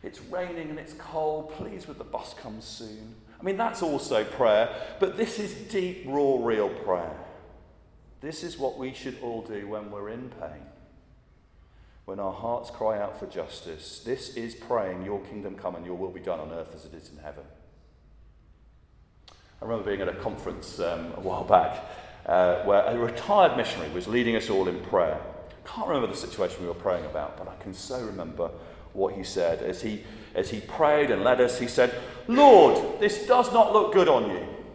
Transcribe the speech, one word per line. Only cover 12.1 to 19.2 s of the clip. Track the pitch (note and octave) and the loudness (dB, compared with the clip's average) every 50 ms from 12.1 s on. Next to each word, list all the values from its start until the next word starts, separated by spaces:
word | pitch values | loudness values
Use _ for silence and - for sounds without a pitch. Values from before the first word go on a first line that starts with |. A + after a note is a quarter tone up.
| F#2+ G2+ | -8 -4
our | G2+ F#2+ F#2 | -4 -4 -4
hearts | - A2+ A2+ A#2+ A#2+ - - | -4 -4 -4 -4 -4 -6 -10
cry | - - A2+ A2 A2 G#2 | -8 -2 -2 0 0 0
out | G#2 G2 - - | -4 -6 -6 -10
for | G#2 | -12
justice. | - - F2 E2 E2 - - - F2 D#2+ D#2 - - - - - | -10 -8 -8 -8 -8 -10 -14 -14 -14 -14 -14 -14 -16 -16 -14 -6
This | A#2 B2+ C3+ - - - | -6 -6 -6 -6 -12 -10
is | A#2 A2+ A#2 A2 | -10 -10 -10 -10
praying, | - - - B2 A#2 G2+ F#2 F#2 F#2 F#2 | -14 -6 -2 -2 -2 0 -2 -6 -6 -6
"Your | G2 G#2 G2+ F#2+ | -6 -6 -6 -8
kingdom | - G#2+ G#2 G2 G2 F2+ | -10 -12 -12 -10 -12 -12
come | - - F#2 F2 | -8 -8 -8 -8
and | E2+ E2+ | -8 -10
your | F2 F2+ | -10 -8
will | F2 F#2 F#2 F2+ | -8 -8 -8 -10
be | F2+ | -10
done | - F#2+ F2 D#2+ | -6 -6 -6 -6
on | D2+ D#2 E2 | -6 -10 -10
earth | E2 D#2+ - - | -10 -12 -12 -14
as | D#2 D#2 | -20 -20
it | D#2 D#2 | -18 -20
is | D#2+ D2+ - | -20 -20 -20
in | D2 D2+ | -20 -16
heaven." | D2+ D2 D2 D2 C#2+ C#2+ - - - - _ - _ - _ _ _ - - - - - _ _ _ _ - _ - - _ - _ _ _ _ - _ _ _ | -16 -16 -16 -16 -18 -20 -20 -20 -20 -20 _ -20 _ -20 _ _ _ -20 -20 -20 -20 -20 _ _ _ _ -20 _ -20 -20 _ -20 _ _ _ _ -20 _ _ _